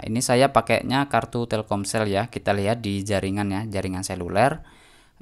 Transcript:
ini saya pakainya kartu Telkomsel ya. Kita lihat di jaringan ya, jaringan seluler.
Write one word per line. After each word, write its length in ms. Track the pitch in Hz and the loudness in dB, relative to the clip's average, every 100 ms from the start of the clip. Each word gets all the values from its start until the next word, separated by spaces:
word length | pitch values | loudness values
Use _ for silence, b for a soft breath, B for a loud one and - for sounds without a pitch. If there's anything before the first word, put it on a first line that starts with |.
ini 160 | - 113 | -4 -2
saya 320 | 127 123 135 | 2 4 6
pakainya 560 | 131 - 110 - 127 143 | 4 4 2 2 0 2
kartu 400 | 117 110 120 117 | 0 0 -4 -4
Telkomsel 560 | 107 107 101 98 117 | -4 -2 -4 -2 -2
ya. 240 | 107 98 117 | 0 0 -2
Kita 240 | - 101 | -4 0
lihat 320 | 101 101 117 | 0 0 0
di 160 | 110 101 | -2 -4
jaringan 480 | 98 98 95 101 101 | -2 -2 0 -2 -2
ya, 160 | 95 | -4
jaringan 400 | 110 98 95 92 | -4 -4 -4 -4
seluler. 560 | 95 92 87 90 127 156 b b b b b b | -6 -6 -2 2 2 0 b b b b b b